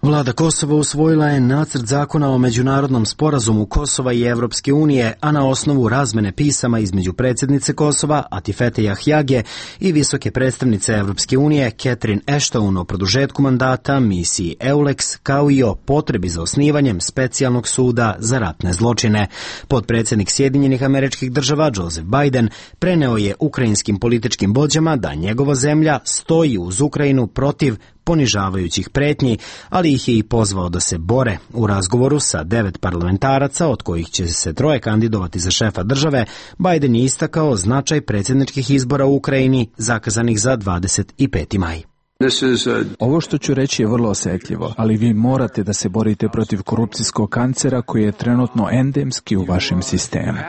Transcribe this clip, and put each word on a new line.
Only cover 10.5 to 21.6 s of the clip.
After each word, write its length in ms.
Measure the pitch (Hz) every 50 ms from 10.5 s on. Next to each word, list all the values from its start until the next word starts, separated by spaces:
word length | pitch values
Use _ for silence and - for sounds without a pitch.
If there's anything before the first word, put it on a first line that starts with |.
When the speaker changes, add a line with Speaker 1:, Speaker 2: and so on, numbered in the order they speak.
| 123 - 131 127 110 95 - -
Speaker 1:
Evropske 460 | 113 107 101 101 98 - - - 131 131
unije, 340 | 143 151 151 147 135 117 - -
Catherine 440 | - 131 123 120 - 113 104 104 - -
Ashton, 500 | 143 147 139 - - 123 107 101 95 92
o 60 | 90
produžetku 580 | - - 92 95 95 - 131 139 131 - -
mandata 580 | 139 135 127 120 127 131 127 123 _ - 139 139
misiji 560 | 127 107 98 87 85 - - - 95 82 - -
eulex, 600 | - 127 143 147 147 139 135 - - - - - _
kao 280 | - 139 139 147 143
i 120 | 139 135 127
o 120 | 110 92
potrebi 540 | - - - 135 147 156 - 131 104 90 90
za 120 | 82 85
osnivanjem 600 | 82 - - 139 143 147 147 147 143 131 104 85
specijalnog 680 | - - - - 131 123 - - 139 127 123 123 113 -
suda 480 | - - 131 123 120 120 120 110 104 -
za 200 | 107 110 131 131
ratne 340 | 113 87 - - - 90 87
zločine. 540 | 87 113 120 120 110 - 113 107 104 101 95 - - - - - - - -
Potpredsjednik 640 | 143 123 101 - 113 113 113 - - 104 98 90
Sjedinjenih 520 | - - 143 139 131 143 139 135 135 123 139
Američkih 480 | 135 135 139 135 135 - - - 127
Država, 400 | 123 143 139 123 151 143